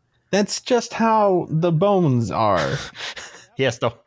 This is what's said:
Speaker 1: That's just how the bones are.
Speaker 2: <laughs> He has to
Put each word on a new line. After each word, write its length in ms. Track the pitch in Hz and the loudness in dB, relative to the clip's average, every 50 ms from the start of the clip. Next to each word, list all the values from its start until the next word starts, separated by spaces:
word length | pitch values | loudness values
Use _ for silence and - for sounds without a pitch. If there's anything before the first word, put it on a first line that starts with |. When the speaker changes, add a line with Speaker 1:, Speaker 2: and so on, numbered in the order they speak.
| _ _ _ _ _ _ | _ _ _ _ _ _
Speaker 1:
That's 300 | - 196 208 208 - - | -2 -2 0 0 -4 -8
just 320 | - - 254 233 - - - | -2 0 0 0 0 -4 -4
how 520 | - 226 226 220 220 208 202 185 175 - - | -2 0 2 2 4 4 4 2 2 0 0
the 240 | - 160 165 175 165 | -2 0 0 2 2
bones 580 | 151 185 202 208 190 180 147 127 120 113 92 | 2 2 2 2 4 2 2 2 2 0 -2
are. 460 | - 87 110 107 98 87 76 69 - 143 - | -2 0 2 2 2 2 0 0 -4 -6 -8
Speaker 2:
<laughs> 720 | - - - - - - - - - - - - _ _ | -12 -14 -14 -14 -14 -14 -14 -16 -18 -20 -20 -20 _ _
He 60 | - 135 | -2 -2
has 160 | 131 113 - | -2 -2 -2
to 140 | - 117 - - _ | -4 -6 -6 -6 _